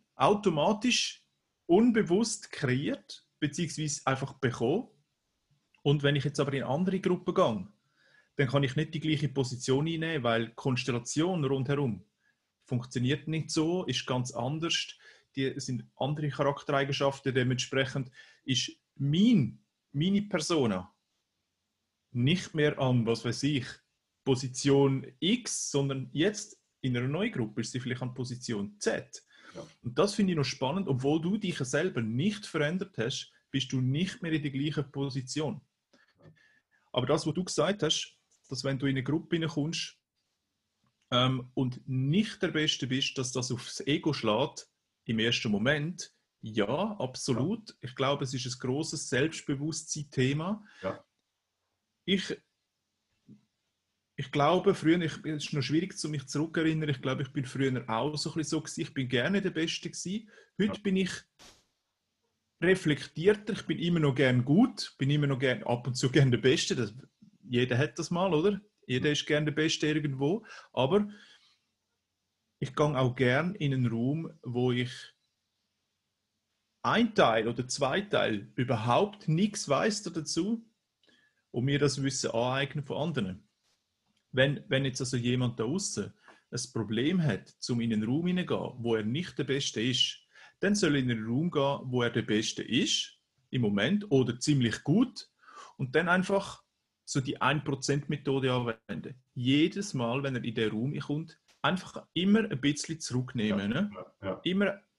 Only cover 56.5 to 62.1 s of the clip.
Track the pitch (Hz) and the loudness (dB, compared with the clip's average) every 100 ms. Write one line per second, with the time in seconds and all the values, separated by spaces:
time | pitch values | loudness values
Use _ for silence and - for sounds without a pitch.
56.5 | 170 160 160 151 135 135 131 139 147 127 | 2 2 2 0 0 -2 -2 -2 -4 -4
57.5 | 131 135 123 113 113 139 151 165 165 147 | 0 0 0 -2 -2 -2 -4 -4 -4 -2
58.5 | 156 156 - 165 - 127 127 135 196 190 | -4 -4 -8 -6 -4 0 0 2 0 0
59.5 | 156 165 - 165 - 175 208 - - _ | -2 -2 -4 -8 -10 -8 -8 -10 -20 _
60.5 | - 208 190 202 190 185 - - _ - | -2 -2 0 0 0 0 -4 -14 _ -20
61.5 | - _ _ _ _ _ | -20 _ _ _ _ _